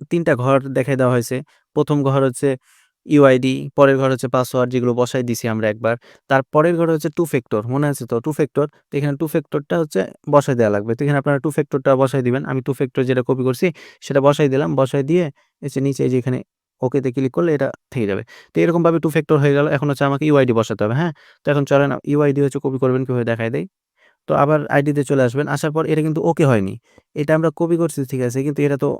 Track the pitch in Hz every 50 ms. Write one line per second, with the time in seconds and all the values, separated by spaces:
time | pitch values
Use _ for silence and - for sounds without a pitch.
0 | 147 - 170 170 165 170 143 117 123 135 139 135 135 135 131 139 123 139 135 127
1 | 131 123 127 120 117 - 123 127 - - _ _ _ _ - 147 147 - 151 147
2 | 135 135 135 139 135 131 127 - 143 139 131 131 _ _ _ _ _ _ _ _
3 | _ - 147 147 139 135 131 127 131 131 131 135 143 143 - - 139 139 135 131
4 | 135 131 131 123 - 127 139 127 127 - - 127 123 123 127 127 120 123 117 123
5 | 123 120 - 131 123 120 113 - - 117 110 110 110 107 107 113 110 110 117 -
6 | - - - _ _ - 139 135 131 - - 151 156 175 175 165 170 165 160 151
7 | - 165 - - 170 156 - 131 - _ 113 107 104 120 127 143 147 147 139 -
8 | 123 - 120 117 - 156 147 - 151 - - 143 147 151 - _ _ _ - 143
9 | 147 147 139 139 165 151 - 165 143 _ - 147 147 - 180 170 160 156 - 190
10 | 185 - - - _ 147 147 143 - - 135 120 113 104 101 101 104 113 117 123
11 | 147 143 143 139 135 147 143 135 127 156 143 - 147 - - 135 131 147 135 127
12 | 135 127 - 135 123 123 123 135 156 - 139 131 123 147 131 - 143 127 - 139
13 | 127 127 127 127 123 - 131 131 123 127 127 - 190 175 143 - - - - _
14 | - - 139 139 135 143 147 - 151 139 131 139 156 170 147 135 135 127 - 143
15 | 135 143 170 180 170 139 - _ _ _ _ _ - 139 - 135 135 139 131 -
16 | 131 127 127 127 117 127 127 - - - _ _ _ _ _ _ 127 123 131 139
17 | 127 131 120 139 131 127 - 165 175 170 151 139 139 131 - - _ _ - 127
18 | 110 98 95 104 113 - - - - _ - 160 170 170 165 175 165 165 165 165
19 | 160 160 147 160 147 - 156 143 143 143 139 143 147 151 151 127 147 147 139 -
20 | 143 139 139 135 151 151 147 139 131 123 110 113 110 - 110 - 107 107 120 143
21 | 175 170 147 - _ - _ _ _ 147 143 147 139 - 147 139 143 139 131 -
22 | - - 143 147 147 143 135 143 143 135 - 139 - 139 131 127 135 127 127 131
23 | 135 127 123 123 117 117 117 113 113 113 127 147 180 - _ _ _ _ _ _
24 | _ _ _ _ _ - 151 143 143 147 156 151 147 - 135 143 143 151 143 147
25 | 135 - 147 135 127 120 117 139 147 135 143 139 - 156 151 160 156 151 156 156
26 | 151 156 151 165 - 170 156 - 160 135 120 107 98 95 110 117 - _ _ _
27 | _ _ - 151 147 151 156 156 165 165 147 - 175 165 175 165 170 160 - 147
28 | 135 127 147 127 123 123 120 131 135 151 139 147 143 143 143 131 147 143 -